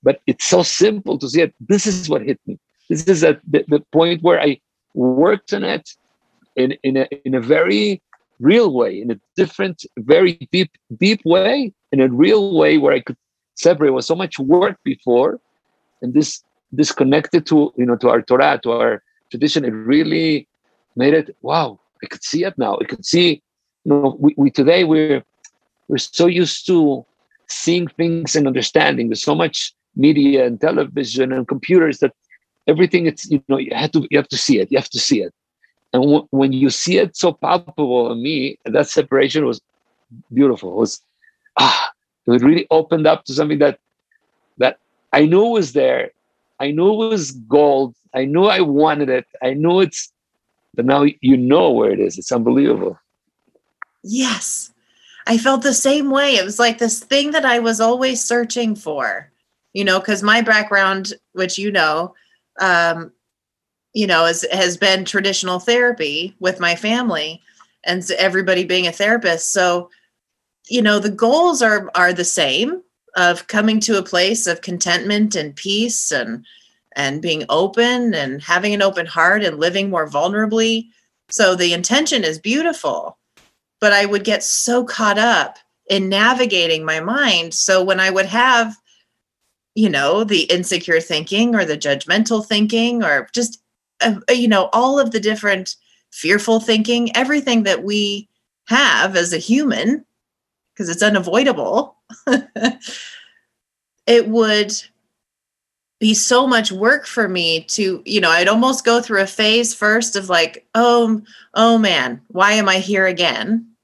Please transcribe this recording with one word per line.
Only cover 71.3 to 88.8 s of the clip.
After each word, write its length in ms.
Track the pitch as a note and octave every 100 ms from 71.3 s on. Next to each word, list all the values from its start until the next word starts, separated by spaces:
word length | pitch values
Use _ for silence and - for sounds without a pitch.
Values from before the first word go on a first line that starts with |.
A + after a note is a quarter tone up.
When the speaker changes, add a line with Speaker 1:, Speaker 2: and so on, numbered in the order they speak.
| D4 F4 D4+
Speaker 2:
are, 300 | A3+ G#3 G3 F3
are 180 | F3+
the 120 | F3+ F3
same 560 | - C#3+ C3+ B3 F4+ - _ _ F#3
of 320 | F3 F3 -
coming 320 | G#3+ G#3+ A3
to 160 | G#3+ G#3
a 60 |
place 440 | F#3 F3+ F#3 A3+ F#3
of 140 | E3+
contentment 720 | - F3 F3 F3 G3 G#3 G#3+ G3+
and 200 | D3+ C#3+
peace 560 | G3 G3+ A#3 A3+ -
and, 340 | C#3+ A2+ A#2 - _ _ _ _ -
and 260 | C#3 C#3+
being 240 | E3+ D#3 C#3+
open 640 | D3+ F#3+ G3+ A#3+ B3 A#3+
and 280 | F3 C#3 C#3
having 320 | C#3+ F3 G#3
an 80 | G#3
open 240 | G3 F3 E3
heart 380 | E3 E3+ G#3
and 160 | G3+ D3+
living 300 | E3 F#3 G3
more 200 | F3+ D3+
vulnerably. 800 | C#3+ E3+ G3+ G#3+ A3+ A3+ A3+ A3+ _ _ _ _
So 260 | - G3+ F#3
the 180 | F3
intention 500 | E3+ F3+ C4 D#4 C4
is 160 | E3+ D#3+
beautiful, 800 | G#3 C4 E4 D#4 D3+ E2+ - - _ _ _ _ _ _
but 140 | G#3+
I 120 | G3+ G3+
would 180 | G3+
get 200 | G3 G#3
so 400 | - - - A#3+
caught 360 | A#3+ - G#3+ G3+
up 380 | A#3 G3 C#3 - _ _ _
in 200 | G3 F#3+
navigating 720 | G3 A3 B3+ A#3+ F#3+ E3 D#3+
my 160 | D#3 D#3+
mind. 540 | E3+ B3+ C4+ F3+ E3
So 300 | - - F#3+
when 160 | F#3 F#3+
I 100 | F#3+
would 160 | F#3 F#3+
have, 500 | A3 B3 A#3+ A3 A3